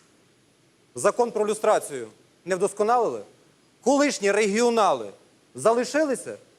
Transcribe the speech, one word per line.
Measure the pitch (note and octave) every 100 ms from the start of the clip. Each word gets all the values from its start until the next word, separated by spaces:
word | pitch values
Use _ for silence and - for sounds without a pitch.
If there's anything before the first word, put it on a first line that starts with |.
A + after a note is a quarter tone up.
| _ _ _ _ _ _ _ _ _ B2+
Закон | F3 G3 A#3+
про | G#3+ G#3+
люстрацію | G#3+ G#3+ F#3 - C#3 A2+ - _ _ E3+
не | F#3
вдосконалили? | F#3+ - G#3+ B3 G3+ A2+ G2 _ _ _ _ _
Колишні | - C#4 C#4+ - G3
регіонали | G3+ A3 G#3 A#3+ A#3 F#3+ C#3 G2+ - _ _ _ B2
залишилися, | C#3+ A#3 B3 C#4+ D#4 B3+ C3+ G#2 -